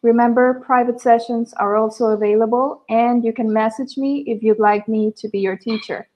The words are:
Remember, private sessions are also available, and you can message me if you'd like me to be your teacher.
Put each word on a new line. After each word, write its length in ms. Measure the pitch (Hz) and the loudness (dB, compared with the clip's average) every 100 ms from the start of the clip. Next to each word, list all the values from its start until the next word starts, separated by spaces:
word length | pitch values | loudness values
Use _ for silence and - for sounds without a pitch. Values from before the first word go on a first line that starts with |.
Remember, 600 | 233 233 240 233 247 254 - | 2 4 4 4 2 0 0
private 340 | 254 240 240 | 0 0 -2
sessions 540 | 254 233 233 240 233 | 2 2 2 -6 -6
are 240 | - 202 214 | -4 0 0
also 300 | 220 220 226 | 0 0 0
available, 760 | 214 208 214 226 240 269 - _ | 0 2 2 2 0 -2 -4 _
and 340 | 220 240 240 | 0 2 2
you 80 | 233 | 0
can 200 | 226 220 | -2 -2
message 440 | 214 220 226 262 - | 0 0 -4 -10 -4
me 240 | 269 285 285 | -4 -4 -4
if 140 | 226 | -2
you'd 160 | 220 214 | 0 2
like 280 | 214 208 208 | 2 2 -2
me 240 | 220 214 214 | -2 -2 -4
to 100 | 214 | -8
be 100 | 202 | -4
your 180 | 190 190 | -4 -4
teacher. 500 | - 220 - 135 - | -6 -8 -6 -10 -12